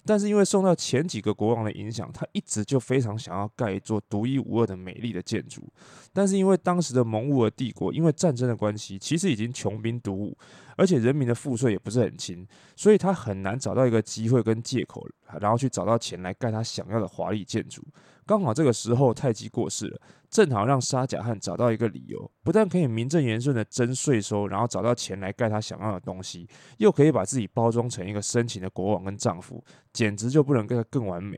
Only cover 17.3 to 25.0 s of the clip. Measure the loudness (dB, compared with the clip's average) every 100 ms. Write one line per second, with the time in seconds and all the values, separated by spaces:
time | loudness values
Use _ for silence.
17.3 | -4 -4 -4 -6 -10 -20 -20 -20 _ 0
18.3 | 0 2 2 2 2 2 4 4 2 -2
19.3 | -2 -4 -4 -2 -4 -8 -10 -18 -20 _
20.3 | 2 4 4 2 2 0 -2 -2 -4 -4
21.3 | -6 -6 0 0 2 -2 -4 -12 -12 -12
22.3 | _ 0 4 4 2 0 0 0 2 2
23.3 | 2 0 0 0 0 0 0 2 2 2
24.3 | -2 -2 -2 -2 0 0 0